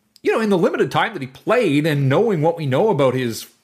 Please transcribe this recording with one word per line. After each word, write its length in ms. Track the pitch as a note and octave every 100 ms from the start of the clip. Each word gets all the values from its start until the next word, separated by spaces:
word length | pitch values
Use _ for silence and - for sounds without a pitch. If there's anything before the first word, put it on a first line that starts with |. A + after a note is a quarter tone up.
| _ _
you 100 | -
know, 80 | D#4+
in 100 | G#3+
the 80 | F#3
limited 320 | A#3 E4 D#3
time 220 | D3+ G#3
that 100 | F#3
he 60 | B2+
played 580 | - - A#3 G3+ C#3+ D#3
and 220 | C#3+ C3+
knowing 340 | D3+ A#3 E3+
what 140 | D#3+ E3+
we 100 | C#3+
know 220 | C3 G#3+
about 260 | C#3 C3
his 320 | C3 A#2+ G#2+ - _